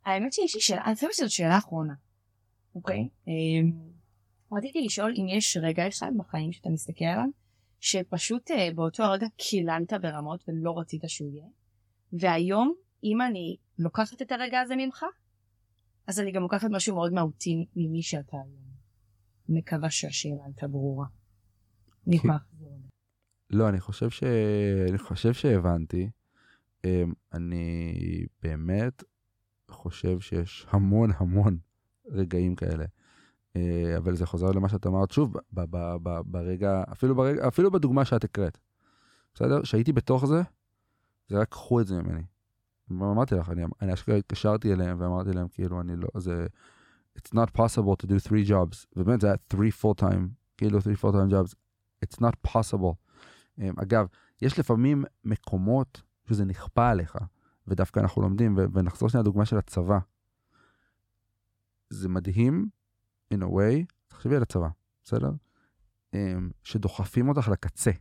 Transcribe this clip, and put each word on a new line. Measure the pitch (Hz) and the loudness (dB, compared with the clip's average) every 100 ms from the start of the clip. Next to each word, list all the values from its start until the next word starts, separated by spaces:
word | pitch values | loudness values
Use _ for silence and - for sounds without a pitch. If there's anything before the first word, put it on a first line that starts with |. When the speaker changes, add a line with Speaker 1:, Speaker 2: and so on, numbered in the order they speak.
Speaker 1:
האמת | 202 190 247 | -2 -2 -2
שיש | 427 359 | -2 -2
לי | 427 | 0
שאלה, | - 185 | -2 0
אני | - | -2
חושבת | 220 311 | -2 -4
שזאת | 415 233 | -2 -4
שאלה | - 165 190 | 0 4 2
אחרונה, | - 165 156 139 _ _ _ _ _ _ _ | 2 -6 -6 -8 _ _ _ _ _ _ _
אוקיי? | 180 175 139 117 _ - | -12 -6 -4 -4 _ -6
אמ, | 160 160 160 165 165 160 - _ _ _ _ _ | -2 0 4 2 0 -12 -20 _ _ _ _ _
רציתי | 208 262 330 | -6 -4 -4
לשאול | 233 202 214 240 | -2 -2 -2 -2
אם | 185 202 | -2 0
יש | - 170 | 0 0
רגע | 160 160 185 | 0 0 -2
אחד | - - 233 | -4 -4 -4
בחיים | - 160 156 | -4 -6 -6
שאתה | 170 175 | -6 -4
מסתכל | 160 - 165 | -4 -6 -4
עליו, | 165 185 262 - _ _ _ _ | -2 0 -4 -6 _ _ _ _
שפשוט, | - 190 180 170 - 240 - | -4 -2 -4 -6 -4 -6 -2
אה, | 285 175 | -2 0
באותו | 165 165 165 | -2 -4 0
הרגע | 214 196 220 - | 0 2 -2 -6
קיללת | - 202 165 165 170 208 | -2 0 0 0 -2 -2
ברמות | 175 151 151 170 - | -4 -6 -8 -10 -6
ולא | 160 165 170 | -4 -4 -4
רצית | 165 156 165 | -8 -10 -10
שהוא | - 147 | -10 -10
יהיה, | 143 165 _ _ _ _ _ _ | -12 -18 _ _ _ _ _ _
והיום, | 175 185 165 180 202 262 349 _ _ | -2 0 2 2 2 2 0 _ _
אם | 214 226 | -2 0
אני | 254 196 170 185 _ - | 0 -2 -6 -10 _ -4
לוקחת | 165 214 220 - | -2 -2 -4 -6
את | 262 | -6
הרגע | 247 247 254 | -4 -2 -2
הזה | 247 | -2
ממך, | 262 262 - 330 - _ _ _ _ _ _ _ _ - | -2 -4 -6 -10 -10 _ _ _ _ _ _ _ _ -8
אז | 190 | -6
אני | 202 | -4
גם | 185 | -2
לוקחת | 180 202 220 | -2 -2 -2
משהו | 196 220 | -2 -2
מאוד | 180 170 | -2 0
מהותי | 180 160 - 175 165 170 | 0 0 -2 -4 -2 -4
ממי | 175 160 165 | -4 -2 -2
שאתה | 160 156 143 143 | -4 -8 -8 -14
היום. | 135 139 135 135 _ _ _ _ _ _ - | -14 -20 -20 -20 _ _ _ _ _ _ -2
מקווה | 160 - 156 160 | -2 -2 -4 -4
שהשאלה | - 151 139 151 143 | -4 -6 -6 -6 -8
הייתה | 139 139 143 | -12 -10 -8
ברורה. | 139 139 135 139 - _ _ _ _ _ _ _ _ - | -4 -4 -4 -8 -12 _ _ _ _ _ _ _ _ 2
אני | |
Speaker 2:
כי | 170 | 4
Speaker 1:
יכולה | 170 | 4
לחזור | 151 - 156 151 | 0 -4 -20 -20
על | 139 | -20
זה. | 131 _ _ _ _ _ _ | -20 _ _ _ _ _ _
Speaker 2:
לא, | 101 110 | 2 4
אני | 95 | 2
חושב | 98 101 120 | -4 -4 -4
ש-, | - 131 117 107 104 101 98 92 | -2 0 2 2 2 2 2 2
אני | 98 | 0
חושב | - 85 113 | -4 0 2
שהבנתי. | 123 147 101 87 85 80 87 98 - _ _ _ _ _ _ | 2 2 4 4 2 0 -2 -4 -6 _ _ _ _ _ _
אמ, | 92 90 85 - _ | 0 2 0 -4 _
אני | 85 85 85 85 85 82 85 85 85 82 _ | -8 -4 -4 -4 -4 -4 -4 -4 -4 -8 _
באמת | 82 78 80 98 123 131 - _ _ _ _ _ _ | -6 -4 -2 -2 -2 -6 -20 _ _ _ _ _ _
חושב | - 87 - 90 90 | -12 -10 -4 -2 -2
שיש | - 87 87 - - | -2 -4 -4 -10 0
המון, | 101 98 104 117 85 | 2 4 4 4 2
המון | 92 92 104 87 - _ _ _ | 2 4 4 2 -6 _ _ _
רגעים | 240 107 90 90 90 | -8 -4 -2 0 0
כאלה. | 90 87 80 82 _ _ _ _ _ _ | 0 -2 -4 -6 _ _ _ _ _ _
אה, | 87 87 85 85 85 | -4 -2 0 0 -2
אבל | 85 | -2
זה | 87 | -2
חוזר | 87 85 92 | -2 0 2
למה | 95 98 | 2 2
שאת | 101 98 | 0 0
אמרת, | 95 95 | 2 2
שוב, | - 139 | 2 0
ב-, | - _ | -2 _
ב-, | 92 85 | -8 -6
ב-, | 87 85 87 | -4 -6 -6
ב-, | 85 85 | -4 -6
ברגע, | 95 90 87 90 98 95 - | -6 -6 -4 -2 0 0 -2
אפילו | - 131 | 0 0
ברגע, | 131 131 143 131 | 2 2 2 0
אפילו | 139 190 | 4 4
בדוגמה | 185 147 135 | 4 2 2
שאת | 135 117 | 2 0
הקראת. | 107 - 87 - _ _ _ _ _ _ _ | 0 -2 -2 -4 _ _ _ _ _ _ _
בסדר? | - 123 143 | -2 2 2
שהייתי | - 110 120 | 2 2 4
בתוך | 127 - 131 | 2 2 2
זה, | 135 160 180 _ _ _ _ _ _ _ _ | 4 2 0 _ _ _ _ _ _ _ _
זה | 101 | -2
רק | 110 | -2
קחו | - - 120 | -6 0 2
את | 98 | 2
זה | 90 | 0
ממני. | 87 82 87 _ _ _ _ _ - | -2 -6 -8 _ _ _ _ _ -10
מה | 90 98 | -4 0
אמרתי | 104 131 | 2 2
לך? | 92 85 | 0 0
אני, | 85 85 - | -4 -4 -4
אני | 95 | -4
אשכרה | 92 - | -2 0
התקשרתי | 107 - 101 104 107 110 | 0 0 -2 0 2 2
אליהם | 92 90 87 | 2 0 -2
ואמרתי | 90 90 95 | -2 -2 -2
להם, | 90 87 | -2 -4
כאילו, | - 92 87 | -4 -4 -4
אני | 87 | -4
לא, | 85 90 - | -4 -6 -6
זה... | 90 85 85 _ - _ _ _ _ - | -4 -4 -6 _ -20 _ _ _ _ -20
It's | - | -2
not | 113 113 - | 0 2 2
possible | 113 - 101 95 | 2 2 2 0
to | 92 | 2
do | 98 - | 0 4
three | 107 101 | 2 4
jobs. | 98 85 - - | 4 2 -4 -12
ובאמת, | - 90 120 | -2 2 4
זה | 101 | 2
היה | 95 _ | 0 _
three | 95 110 - | 2 2 2
full-time, | 110 98 95 92 92 - _ - | 0 2 2 2 -2 -8 _ -4
כאילו, | 107 101 | 0 2
three | 101 101 | 2 0
full-time | 104 101 98 | 2 4 4
jobs. | 98 92 - _ _ _ _ | 4 2 -6 _ _ _ _
It's | - - | -10 0
not | 117 - - | 0 0 0
possible. | 117 107 104 92 85 _ _ - - _ - | 0 0 0 0 -2 _ _ -20 -20 _ -8
אמ, | 95 - | -6 -4
אגב, | 95 110 95 _ _ _ | 0 2 0 _ _ _
יש | 131 147 | -2 0
לפעמים | 143 117 131 143 139 _ | 2 4 4 2 -2 _
מקומות | - 107 - 95 95 131 131 - _ _ - | -4 -4 -2 -2 2 0 0 -8 _ _ -2
שזה | 107 | 0
נכפה | 95 90 - - 120 | 0 -4 -2 2 4
עליך, | 104 82 - 92 _ _ _ - | 4 0 -6 -8 _ _ _ -4
ודווקא | 92 92 104 | 0 0 2
אנחנו | 98 - | 2 2
לומדים, | 95 98 117 95 | 2 4 4 4
ו-, | 95 | 2
ונחזור | 95 90 - 113 | 2 0 0 0
שנייה | 120 | 4
לדוגמה | 104 101 | 2 2
של | 107 107 | 2 0
הצבא. | - - 87 101 95 _ _ _ _ _ _ _ _ _ _ _ _ _ _ _ _ _ _ | 0 -2 2 2 0 _ _ _ _ _ _ _ _ _ _ _ _ _ _ _ _ _ _
זה | 101 95 | -6 -2
מדהים, | 92 87 95 120 165 208 _ _ _ _ _ _ | -2 0 2 4 4 -2 _ _ _ _ _ _
in | 101 | -2
a | |
way, | 92 90 104 139 175 _ _ | 0 2 4 2 -2 _ _
תחשבי | - 117 | -8 0
על | 139 | 2
הצבא, | 117 95 80 - _ _ | 2 0 -2 -4 _ _
בסדר? | - 117 135 151 _ _ _ _ _ _ _ | -4 -2 -2 -4 _ _ _ _ _ _ _
אמ, | 98 98 92 90 - | -4 -2 -2 -6 -8
שדוחפים | - 117 98 - 95 123 127 | -6 -2 -2 -2 -2 2 2
אותך | 143 113 | 2 2
לקצה. | 95 85 - 120 90 | 0 -2 0 0 0